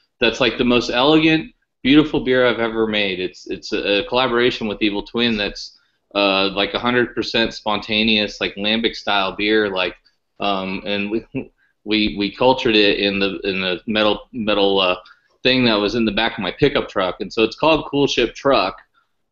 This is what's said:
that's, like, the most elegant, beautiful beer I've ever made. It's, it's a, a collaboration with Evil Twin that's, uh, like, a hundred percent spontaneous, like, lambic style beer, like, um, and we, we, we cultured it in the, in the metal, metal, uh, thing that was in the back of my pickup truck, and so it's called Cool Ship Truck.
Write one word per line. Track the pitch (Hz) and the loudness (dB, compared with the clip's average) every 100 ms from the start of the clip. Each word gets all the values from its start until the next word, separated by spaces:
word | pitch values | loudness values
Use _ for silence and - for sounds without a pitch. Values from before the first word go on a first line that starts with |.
| _ - | _ -4
that's, | 117 - | -2 0
like, | 123 - | 0 0
the | |
most | 127 120 - | 2 2 2
elegant, | 120 139 156 160 160 - _ _ _ | 2 4 4 4 2 -2 _ _ _
beautiful | 127 147 151 147 | 2 4 4 0
beer | 120 127 123 | 0 2 2
I've | 110 | 2
ever | 117 110 107 | -2 0 0
made. | 107 101 90 | 0 -2 -2
It's, | 90 - - | -6 -8 -12
it's | 95 - | -12 -6
a, | 104 82 101 | -4 0 0
a | 98 | 0
collaboration | 123 127 117 123 120 110 | 0 0 2 0 0 -4
with | 98 | -2
Evil | 107 101 | -2 -2
Twin | - 117 120 107 | -4 -2 0 0
that's, | 101 - - - _ _ _ | -4 -8 -14 -20 _ _ _
uh, | 101 101 95 98 | 0 2 2 0
like, | 95 101 | 0 -2
a | 104 | -2
hundred | 120 123 117 | 0 0 0
percent | - 107 120 113 | -4 -4 -2 -2
spontaneous, | - 110 101 - 107 110 107 104 - | -2 -4 -4 -2 0 2 2 0 -4
like, | 95 98 | -6 -4
lambic | 104 110 113 - | -4 -2 -2 -4
style | - 101 95 | -2 -2 -2
beer, | 95 104 110 104 | -2 0 2 0
like, | 92 90 - _ _ _ - | -2 -4 -6 _ _ _ -8
um, | 101 98 95 95 | -4 -4 -4 -8
and | 104 101 101 | -6 -6 -4
we, | 110 - 135 - _ _ _ | -6 -6 -10 -12 _ _ _
we, | 104 107 107 95 | -2 0 0 -2
we | 101 | -4
cultured | - 127 127 123 107 | 0 2 2 2 4
it | 101 98 | 4 2
in | 101 98 | 0 0
the, | 98 92 | -2 -4
in | 101 95 | -4 -4
the | 95 87 - | -4 -4 -4
metal, | 107 107 104 - | 0 0 0 -6
metal, | 131 107 101 98 98 | -6 -2 2 2 2
uh, | 92 90 - - _ _ | 2 0 -6 -20 _ _
thing | 127 127 | 0 2
that | 123 107 | 4 2
was | 101 | 2
in | 120 | 0
the | 110 | 0
back | 101 113 - | 0 -2 -2
of | |
my | 90 | -6
pickup | - 143 139 104 | 0 2 2 -2
truck, | 104 92 - | -2 -2 -4
and | 95 | -6
so | - | 0
it's | 110 - | 0 2
called | 151 156 - | 2 2 0
Cool | 143 135 | 0 0
Ship | - 117 | 2 -2
Truck. | - 139 127 92 - _ _ _ _ _ | 0 0 2 0 -4 _ _ _ _ _